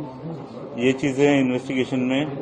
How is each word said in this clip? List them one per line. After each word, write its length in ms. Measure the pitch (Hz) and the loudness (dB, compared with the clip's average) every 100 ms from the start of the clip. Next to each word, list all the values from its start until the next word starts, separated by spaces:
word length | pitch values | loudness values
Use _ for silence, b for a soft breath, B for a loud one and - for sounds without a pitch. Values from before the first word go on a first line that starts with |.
| 147 - 151 160 - - - - | -12 -10 -10 -10 -12 -14 -12 0
ये 140 | 123 | 2
चीजें 480 | 135 147 127 143 143 | 2 0 4 6 6
इन्वेस्टिगेशन 580 | 131 127 - 135 123 131 | 4 0 -2 -2 0 0
में 280 | 123 131 151 - | 0 0 -2 -4